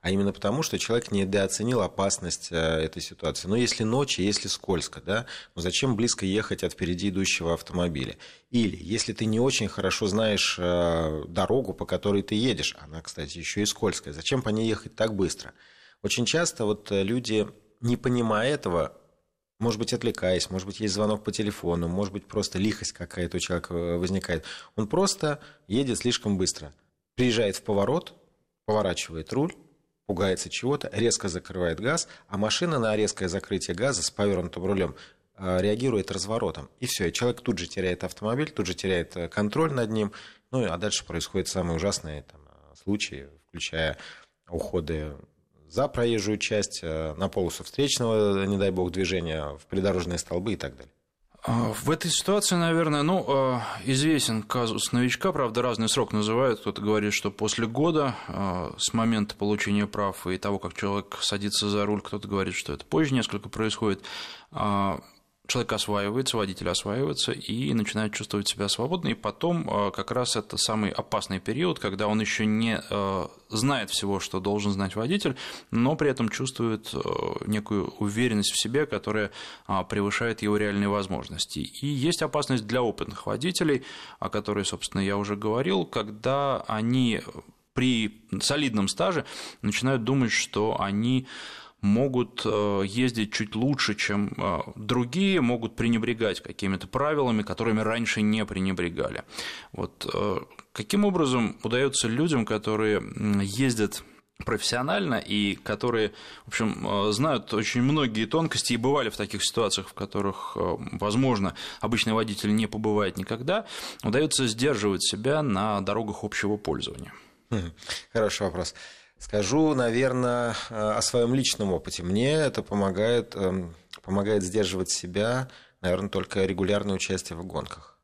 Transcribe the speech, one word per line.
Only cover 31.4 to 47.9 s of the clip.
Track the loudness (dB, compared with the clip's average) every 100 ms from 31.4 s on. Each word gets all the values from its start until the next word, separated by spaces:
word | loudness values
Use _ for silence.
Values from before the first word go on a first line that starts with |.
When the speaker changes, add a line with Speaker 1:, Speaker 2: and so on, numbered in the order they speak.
| -8 -2 -2 0
Speaker 1:
газ, | 0 -2 -4 -12 _
а | -2
машина | 0 0 0 2
на | 2 2
резкое | 0 0 -2
закрытие | -2 -2 -4 -2 -2
газа | 0 0
с | -4
повёрнутым | 0 2 2 0 -4
рулём, | 0 2 0 -2 -18 _ _ -8
э, | 0 2
реагирует | 2 2 2 2 0
разворотом. | -4 -2 0 0 -4 -12 _
И | -6
всё, | 0 0
и |
человек | 2 0 0
тут | -2 -2
же | -2
теряет | -2 -2 -2
автомобиль, | -6 -4 -2 -2 -2
тут | -4 -4
же | -2
теряет, | 0 0 0 -4
э, | -6
контроль | 0 0 2 0
над | 2 0
ним. | 0 0 -4 -20 -20 _
Ну, | -2 0
а | 0
дальше | -2 -4 -4
происходят | -6 -2 -2 -2
самые | -2 0 2
ужасные, | 0 0 -6 -10
там, | -12 -20 -20
э, | -20 -20 -14
случаи, | -4 -2 -2 -8 -14 -20 _
включая | -10 -6 -2 -2 -4 -10 -20 -20 _ _
уходы | -6 -2 -2 -2 -4 -4 -10 -18 _ _ _ -6
за | -2 0
проезжую | 2 2 2 2 0
часть, | 2 0 0 -4
э, | -4 -2 -4 -2
на | -2
полосу | 2 0 -2
встречного, | -10 -2 0